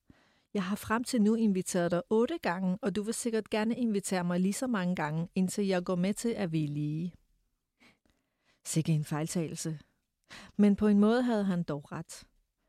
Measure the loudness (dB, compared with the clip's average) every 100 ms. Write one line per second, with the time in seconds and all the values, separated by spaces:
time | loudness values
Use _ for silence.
0 | _ -20 _ _ _ -6 -4 -4 -2 -4
1 | 0 2 4 4 2 2 0 0 2 0
2 | 2 2 2 -2 -4 -2 0 0 -2 -2
3 | -4 -4 -2 -2 -2 -2 0 0 0 0
4 | 0 0 0 2 0 0 -2 0 0 0
5 | -2 -2 -2 0 0 0 0 0 0 0
6 | 0 0 -2 -2 -2 0 -2 -2 -4 -4
7 | -6 -10 _ _ _ _ _ _ -20 _
8 | _ _ _ _ _ _ -4 -2 0 0
9 | 0 -4 -4 -4 -4 -6 -8 -8 _ _
10 | _ _ -20 -20 -6 4 4 6 4 6
11 | 6 4 2 0 0 -2 -2 -6 -8 -12
12 | -12 -16 -20 _ _ _